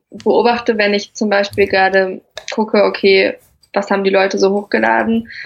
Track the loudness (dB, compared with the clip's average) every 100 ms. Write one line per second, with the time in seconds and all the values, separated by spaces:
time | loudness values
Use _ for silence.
0 | _ -6 0 2 2 0 -2 0 0 -2
1 | -6 -6 -2 0 -2 -2 0 2 2 2
2 | -2 -6 _ -20 -10 -6 0 2 2 2
3 | 2 4 2 -4 _ _ _ -6 -2 -2
4 | 0 0 0 2 0 0 -2 -2 2 0
5 | 0 -2 -4 -16